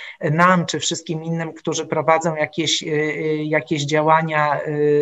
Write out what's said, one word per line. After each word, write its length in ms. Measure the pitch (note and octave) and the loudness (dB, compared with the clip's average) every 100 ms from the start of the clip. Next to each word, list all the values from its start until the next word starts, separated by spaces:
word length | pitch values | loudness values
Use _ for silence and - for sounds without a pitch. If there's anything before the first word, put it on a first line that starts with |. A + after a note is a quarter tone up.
| - - | -18 -6
nam 440 | D#3+ D#3+ F#3 F#3 D#3+ | -2 4 4 4 2
czy 140 | D3+ | -4
wszystkim 440 | - E3 - D#3 | -4 -6 -6 -6
innym, 300 | E3 E3 D#3+ | -4 -4 -6
którzy 320 | - - D#3+ D#3 | -8 -6 -4 -2
prowadzą 500 | D#3 D3+ D#3+ E3+ D#3 | -2 2 0 0 -2
jakieś, 480 | D3+ - D#3 - | -4 -2 -2 -2
y, 20 | E3 | -2
y, 580 | D3+ D3+ D#3+ D#3 D#3 | -2 -2 -2 -2 -2
jakieś 420 | D3+ D#3 D3+ D#3 C#3+ | 0 -2 -2 -4 0
działania, 760 | D3+ D#3 D#3+ D#3+ D3+ D3 C#3 | 2 4 4 2 0 2 0
y, 120 | D#3 D3 D3 D3 | -2 0 2 2